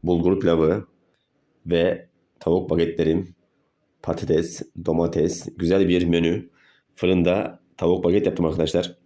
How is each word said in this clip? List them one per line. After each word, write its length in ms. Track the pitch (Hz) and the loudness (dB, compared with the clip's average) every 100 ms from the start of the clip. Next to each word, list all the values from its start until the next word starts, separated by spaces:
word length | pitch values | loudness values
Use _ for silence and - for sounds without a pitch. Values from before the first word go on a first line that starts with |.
bulgur 360 | 85 87 87 95 | 2 2 2 2
pilavı 480 | 95 85 80 98 - _ _ _ _ _ _ _ 82 | 2 2 2 0 -4 _ _ _ _ _ _ _ -4
ve 440 | 85 87 - - _ _ _ | 0 0 -2 -10 _ _ _
tavuk 300 | - 87 - | 0 0 0
bagetlerim, 640 | 82 82 82 80 82 92 - _ _ _ _ _ _ | 0 0 0 0 0 -4 -14 _ _ _ _ _ _
patates, 600 | - 82 - 80 82 - - - 85 | -8 -6 0 0 -2 -8 -14 -10 -4
domates, 640 | 82 82 82 78 - - - | 0 0 0 -2 -4 -10 -6
güzel 320 | 85 95 92 | 0 2 2
bir 160 | 90 87 | 2 2
menü. 440 | 85 85 87 87 _ _ _ _ - | 2 2 -2 -6 _ _ _ _ -4
Fırında 640 | 90 92 85 92 - - _ - | 0 2 2 0 -2 -10 _ -4
tavuk 260 | 85 90 | 0 2
baget 220 | 87 98 - | 2 2 0
yaptım 200 | - 82 | -2 -2
arkadaşlar. 520 | 80 78 87 90 - | 0 -2 -2 -4 -12